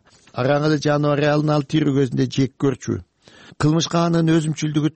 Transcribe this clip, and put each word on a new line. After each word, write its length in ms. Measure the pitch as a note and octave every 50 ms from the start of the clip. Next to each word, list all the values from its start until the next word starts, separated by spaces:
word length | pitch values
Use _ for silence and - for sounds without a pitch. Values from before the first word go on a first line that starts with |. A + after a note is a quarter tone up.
| _ _ _ _ _ _
араң 340 | - - B2 B2+ D3 C#3+ D3+
эле 120 | D#3 D#3 C#3+
жаныбар 420 | C#3 D3+ D3 D3 D3 D3 D3 C#3
аялын 300 | D3 D3 D3 D3+ D3+ D3+
ал 120 | D3+ D3+
тирүү 320 | C#3 - - D#3 D3 D3 C3+ C#3
кезинде 280 | C#3 A#2+ C3+ C3+ C3+
жек 300 | B2 - - C3+ B2 - -
көрчү. 440 | C#3+ C#3 B2 - - - G#2+ G2 - _ _ _ _ - - - - - - -
Кылмышка 480 | - D3+ D#3 E3 D3+ - - E3+ E3+
анын 260 | E3+ E3 E3+ E3 D#3+ E3
өзүмчүлдүгү 560 | E3+ D3+ D#3+ D3 - D#3+ D3+ D3 D#3 D3 D#3 -